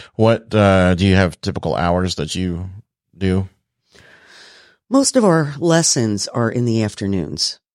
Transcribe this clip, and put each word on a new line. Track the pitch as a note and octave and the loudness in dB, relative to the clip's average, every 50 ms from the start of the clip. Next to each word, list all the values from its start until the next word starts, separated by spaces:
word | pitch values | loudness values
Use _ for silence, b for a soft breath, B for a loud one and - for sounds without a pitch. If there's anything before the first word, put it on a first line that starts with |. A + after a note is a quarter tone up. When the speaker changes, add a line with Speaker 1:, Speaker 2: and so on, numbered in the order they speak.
| B B _ | B B _
Speaker 1:
What, | - A2 A2+ A#2 - - - G#2 | 0 2 2 2 0 -2 -2 0
uh, | G#2+ G2+ G2 F#2+ F#2 F#2 F#2 F#2 | 2 4 4 4 4 4 2 2
do | E2+ G2 | 2 2
you | G2 F#2 | 2 4
have | F#2+ F#2+ E2+ - - | 4 2 0 -2 -6
typical | - G2+ - - - E2 - | -8 -8 -8 -6 -4 -4 -4
hours | - F2 F2 F2 F2+ F#2 F2+ - | -2 -2 0 0 0 -2 -4 -4
that | - D2+ D#2+ - | -6 -8 -6 -6
you | F2+ F#2 F2+ E2+ E2+ F#2 F#2 F#2+ G#2+ - _ _ _ _ _ _ | -6 -4 -4 -6 -6 -10 -12 -14 -18 -20 _ _ _ _ _ _
do? | E2+ G2 F#2 F#2 F#2+ F#2+ F#2+ _ _ _ _ _ _ B B B B B B B B B B B B B B B B B B B B _ - | -6 -2 -2 0 -2 -2 -6 _ _ _ _ _ _ B B B B B B B B B B B B B B B B B B B B _ 0
Speaker 2:
Most | A3+ C#4 C4+ - - | 0 2 2 2 2
of | C4 G#3+ | 2 4
our | F#3+ E3 E3 D3 D3 C#3 C3+ | 4 4 2 0 -2 -4 -2
lessons | - E3+ E3 E3+ D#3+ - - C#3+ A2+ G#2+ G#2 G2+ - - | 0 2 2 2 2 0 0 0 0 -2 -2 -4 -6 -6
are | - B2 A#2 A2+ | -4 -2 -2 -2
in | - B2 A#2+ | -2 -2 -2
the | A#2 A2+ A2+ | 0 0 0
afternoons, | A2 G#2 - - G2+ G2 G2 F#2 D#2 F2+ F#2 F2 - - - - _ _ _ | -2 -2 -4 -6 -4 -2 -2 -2 -4 -4 -6 -6 -6 -6 -8 -10 _ _ _